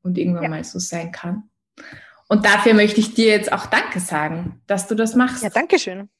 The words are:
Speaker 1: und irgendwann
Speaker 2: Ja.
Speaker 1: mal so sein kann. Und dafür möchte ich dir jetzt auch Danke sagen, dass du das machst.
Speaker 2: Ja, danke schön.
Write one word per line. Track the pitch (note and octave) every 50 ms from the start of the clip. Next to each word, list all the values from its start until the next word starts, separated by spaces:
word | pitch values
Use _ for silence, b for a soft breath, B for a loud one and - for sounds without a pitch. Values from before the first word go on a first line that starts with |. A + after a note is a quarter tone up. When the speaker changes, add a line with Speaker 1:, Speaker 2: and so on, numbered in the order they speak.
| _
Speaker 1:
und | F#3 F3+
irgendwann | F3+ - F3+ F3 E3+ E3+
Speaker 2:
Ja. | E3
Speaker 1:
mal | D#3+ D#3 E3
so | - - F#3
sein | F3+ - - E3+ E3 E3+ F3+
kann. | - - F3 F3+ G#3+ - _ _ _ _ _ _ B B B B B B B B B B _
Und | G#3 G#3+ G#3
dafür | G#3 G3+ G#3 G3+ A#3+ A3
möchte | G#3+ G#3 G#3 G#3 -
ich | G#3+ G#3+ -
dir | - A3+
jetzt | A3 G#3+ G#3 G#3 - -
auch | F#3+ -
Danke | - - B3 - - - F#3
sagen, | F3+ - E3+ D3+ D3+ D#3 D#3+ E3 F3 F3+ - - _
dass | _ G3+ G3 F#3 -
du | A3+
das | G#3+ A3+ A3 A3
machst. | B3 B3 B3+ B3+ - -
Speaker 2:
Ja, | C#4+
danke | - E4 F4+ F4 - E4+
schön. | - - F#3 F#3+ G3+ G3+ _